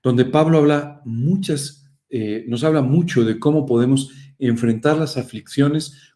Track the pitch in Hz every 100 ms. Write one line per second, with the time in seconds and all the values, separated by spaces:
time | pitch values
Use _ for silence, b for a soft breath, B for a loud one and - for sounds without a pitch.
0 | 127 120 127 151 160 160 147 147 147 -
1 | 120 113 139 196 190 147 - - _ _
2 | _ 123 107 107 - 117 156 156 131 156
3 | 170 - 113 110 151 151 139 120 123 135
4 | 135 B B _ 131 117 117 113 147 156
5 | 156 131 120 107 - - 143 156 156 -
6 | _